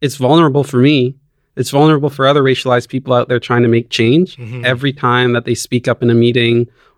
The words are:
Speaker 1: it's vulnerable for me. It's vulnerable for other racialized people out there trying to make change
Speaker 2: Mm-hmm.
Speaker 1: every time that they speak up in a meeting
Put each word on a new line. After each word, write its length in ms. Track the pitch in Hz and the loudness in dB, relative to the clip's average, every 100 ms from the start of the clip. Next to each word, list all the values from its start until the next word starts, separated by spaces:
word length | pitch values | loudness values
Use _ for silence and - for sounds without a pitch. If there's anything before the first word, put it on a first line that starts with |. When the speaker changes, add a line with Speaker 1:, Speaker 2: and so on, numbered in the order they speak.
Speaker 1:
it's 160 | 143 - | -8 -2
vulnerable 480 | 127 160 160 139 | 0 2 2 0
for 140 | 139 123 | -2 2
me. 360 | 135 147 123 - _ _ _ - | 2 2 -2 -6 _ _ _ -8
It's 140 | 123 | -4
vulnerable 400 | 139 156 151 143 | 2 2 2 -2
for 160 | - 135 | -2 0
other 160 | 147 | 2
racialized 460 | 135 127 131 123 - | 2 0 0 -2 -2
people 240 | 131 - | -8 -2
out 140 | 123 - | 0 0
there 100 | 120 | -2
trying 220 | - 120 | -2 0
to 60 | 120 | 2
make 200 | 117 120 | 0 -2
change 460 | - 113 151 180 - | -2 0 2 0 -6
Speaker 2:
Mm-hmm. 280 | 113 123 | -16 -6
Speaker 1:
every 280 | 123 123 139 | -4 -2 -4
time 400 | 135 127 123 123 | -2 0 0 0
that 120 | 120 113 | -2 -2
they 80 | |
speak 320 | 117 - 123 127 | -6 -4 -4 -4
up 140 | 117 | -2
in 80 | 120 | 0
a 40 | |
meeting 520 | 117 120 123 117 117 120 _ _ | 2 2 2 0 0 -2 _ _